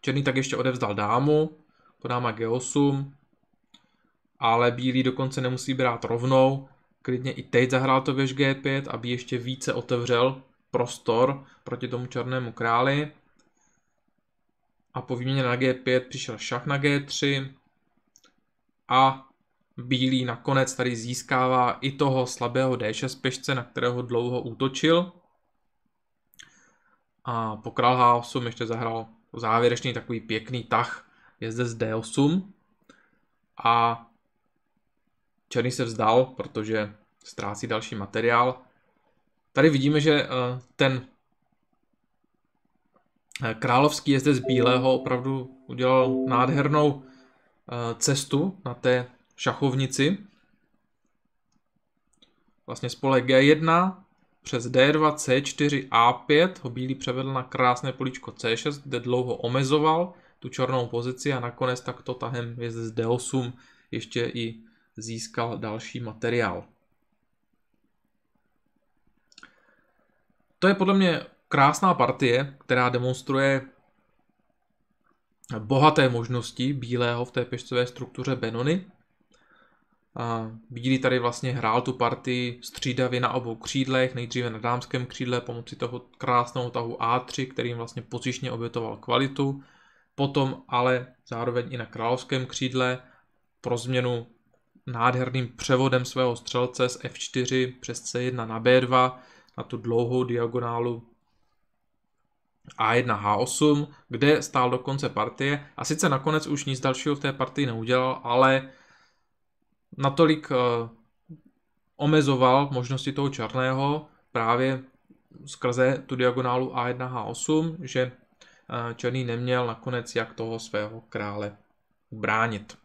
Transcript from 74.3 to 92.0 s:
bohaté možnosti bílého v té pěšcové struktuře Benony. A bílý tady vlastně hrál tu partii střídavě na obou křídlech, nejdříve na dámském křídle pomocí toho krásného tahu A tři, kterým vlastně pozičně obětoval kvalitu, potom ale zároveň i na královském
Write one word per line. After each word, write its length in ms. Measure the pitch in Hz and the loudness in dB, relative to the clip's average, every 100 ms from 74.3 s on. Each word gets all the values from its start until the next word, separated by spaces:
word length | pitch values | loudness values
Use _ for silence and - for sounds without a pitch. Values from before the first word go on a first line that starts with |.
| _ _ _ _ _ _ _ _ _ _ _ - 113 | _ _ _ _ _ _ _ _ _ _ _ -12 -10
bohaté 500 | 107 135 151 151 131 | 0 6 6 6 4
možnosti 640 | 120 117 123 117 - 127 | 2 -2 -4 -6 -4 -4
bílého 520 | 143 120 120 120 120 123 | -4 -4 -2 0 -2 -4
v 60 | |
té 140 | - 120 | -4 -6
pěšcové 420 | 123 - 123 123 | -8 -4 -2 -2
struktuře 480 | - 123 - 127 123 | -6 -12 -8 -4 -2
Benony. 500 | 113 113 135 180 - _ _ _ _ _ _ _ _ _ _ _ _ - | -4 -2 0 -2 -4 _ _ _ _ _ _ _ _ _ _ _ _ -10
A 360 | 117 113 110 113 - | -6 -6 -6 -12 -16
bílý 300 | 120 123 131 | -6 0 2
tady 200 | 131 127 | 2 2
vlastně 320 | 120 120 131 | 0 -2 -4
hrál 300 | 120 113 117 | -2 0 0
tu 120 | 123 | 0
partii 640 | - 120 123 - 123 123 120 | 0 -2 -2 -4 -4 -4 -8
střídavě 560 | - - 135 127 127 123 | -16 -8 -4 -2 -2 0
na 140 | 123 | -2
obou 220 | 127 113 113 | -2 -4 -10
křídlech, 600 | - 135 131 131 127 127 | -6 -2 0 2 0 -2
nejdříve 340 | 120 123 120 | -6 -4 -6
na 80 | 110 | -4
dámském 480 | 120 123 - 127 123 | -4 -4 -4 -6 -6
křídle 360 | - 123 120 | -6 -4 -4
pomocí 340 | 120 120 117 - | -4 -12 -12 -8
toho 240 | 123 123 - _ | -8 -8 -14 _
krásného 520 | 131 123 120 131 123 | 0 0 0 -4 -4
tahu 340 | 120 117 - | -4 -6 -4
A 160 | 117 123 | 0 0
tři, 260 | 127 - 131 | -2 -6 -6
kterým 320 | - 120 117 | -4 -6 -6
vlastně 240 | 113 - | -8 -12
pozičně 500 | - 123 131 123 127 | -10 -6 -6 -4 -6
obětoval 460 | 117 117 120 110 110 | -6 -6 -6 -6 -8
kvalitu, 640 | - 120 135 139 139 139 - _ _ _ _ - | -4 -2 -2 0 -2 -2 -12 _ _ _ _ -4
potom 480 | 139 143 135 131 - | -2 0 -2 -4 -4
ale 400 | 123 123 127 123 _ _ | 0 2 0 -4 _ _
zároveň 460 | 117 120 120 117 | -6 -2 -4 -4
i 40 | 127 | -10
na 80 | 110 | -10
královském 600 | - | -4